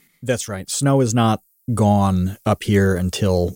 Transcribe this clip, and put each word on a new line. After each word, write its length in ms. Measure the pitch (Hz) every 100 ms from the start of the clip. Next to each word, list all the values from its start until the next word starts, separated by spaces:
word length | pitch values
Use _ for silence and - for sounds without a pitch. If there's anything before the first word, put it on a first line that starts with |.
| _ _
That's 260 | 123 120 -
right. 200 | 95 95
Snow 320 | - 143 139
is 140 | 123
not 280 | 120 113 - _ _ -
gone 640 | 107 104 101 98 92 92 101 -
up 160 | 104
here 320 | - 101 98 90
until 580 | 90 - 101 90 87